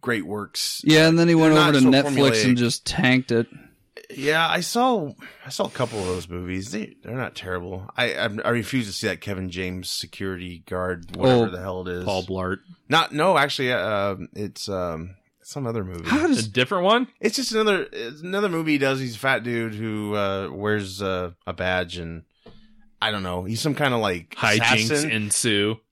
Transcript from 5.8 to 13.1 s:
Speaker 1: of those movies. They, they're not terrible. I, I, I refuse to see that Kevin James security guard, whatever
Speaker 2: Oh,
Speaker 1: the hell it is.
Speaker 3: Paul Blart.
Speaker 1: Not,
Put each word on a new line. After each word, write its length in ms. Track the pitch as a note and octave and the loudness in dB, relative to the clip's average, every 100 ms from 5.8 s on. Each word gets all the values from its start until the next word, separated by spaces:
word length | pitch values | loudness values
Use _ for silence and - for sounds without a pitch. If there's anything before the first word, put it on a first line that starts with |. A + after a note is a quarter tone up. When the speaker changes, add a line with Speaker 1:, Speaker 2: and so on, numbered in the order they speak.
| A#2+ A2+ | -4 -2
Speaker 1:
of 80 | F2+ | -4
those 220 | F2+ E2+ | -4 -6
movies. 440 | F2 F2+ F#2 G2+ | -8 -6 -6 -6
They, 240 | G#3 G#3+ - | -8 -10 -14
they're 140 | - B2 | -10 -8
not 180 | A2+ | -8
terrible. 540 | - F2+ F#2 F2 F#2 G2 - | -10 -8 -8 -6 -10 -10 -2
I, 160 | A#2+ | -2
I, 100 | D2+ A2 G#2 | 0 -4 -2
I 60 | - | -2
refuse 360 | A#2 G#2+ C3+ G#2+ | -2 0 -2 -4
to 60 | |
see 140 | F#2+ G#2+ | -4 -4
that 160 | F2+ | -4
Kevin 260 | - F#2+ F#2 | -6 -6 -6
James 400 | F2 F#2 F#2 F2+ | -6 -6 -6 -8
security 720 | - - - G2 F2+ F2+ E2+ - | -8 -10 -10 -8 -8 -10 -14 -8
guard, 500 | F2+ F2+ F2+ E2+ F2 | -6 -4 -6 -8 0
whatever 300 | B2+ B2 A2+ | 4 6 4
Speaker 2:
Oh, 40 | |
Speaker 1:
the 80 | F2+ | -2
hell 280 | F#2+ F#2 F2+ | -8 -8 -6
it 40 | |
is. 120 | F2 | -6
Speaker 3:
Paul 200 | F#2 F#2+ | -2 -2
Blart. 340 | F#2 F#2 F#2 G2 _ - _ | -2 -4 -4 -4 _ -20 _
Speaker 1:
Not, 220 | D3+ E3 | 0 0